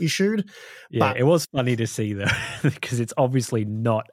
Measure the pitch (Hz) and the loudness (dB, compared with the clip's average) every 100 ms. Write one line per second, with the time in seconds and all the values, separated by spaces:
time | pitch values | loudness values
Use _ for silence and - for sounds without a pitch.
0 | 160 - 196 214 190 - - - - 120 | -2 2 2 0 -4 -12 -20 -20 -6 0
1 | 135 123 135 170 - 143 123 117 113 - | 0 4 4 4 2 -2 0 0 -2 -2
2 | 107 101 101 - - - 147 - - 120 | -4 -2 -2 -4 -6 -2 -2 -2 -4 -4
3 | 117 - 127 131 117 117 104 107 117 110 | -2 0 2 2 0 -2 -2 -2 0 0
4 | - | -2